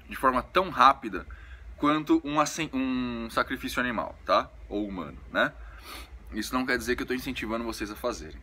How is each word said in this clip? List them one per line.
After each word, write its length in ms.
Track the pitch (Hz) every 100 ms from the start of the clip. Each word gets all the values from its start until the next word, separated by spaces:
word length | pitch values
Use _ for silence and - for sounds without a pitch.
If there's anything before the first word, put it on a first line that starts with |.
| -
de 80 | -
forma 280 | 135 127
tão 260 | - 180 185
rápida, 560 | 127 131 135 113 87 - - - - - -
quanto 440 | 147 156 156 160 143
um 140 | 151
acen-, 300 | 147 - 151
um 560 | 131 131 127 123 117 113
sacrifício 480 | - 123 131 131 131
animal, 380 | 123 104 - - -
tá? 240 | 104 131 - -
Ou 200 | 104 104
humano, 300 | 92 73 - -
né? 220 | 95 139 - - - - - - - -
Isso 200 | 107 107
não 120 | 127 131
quer 120 | 123
dizer 180 | 113 123
que 80 |
eu 40 | 127
tô 60 |
incentivando 500 | 127 135 123 107 113
vocês 260 | 117 107 104
a 60 | 107
fazerem 440 | 123 107 78 -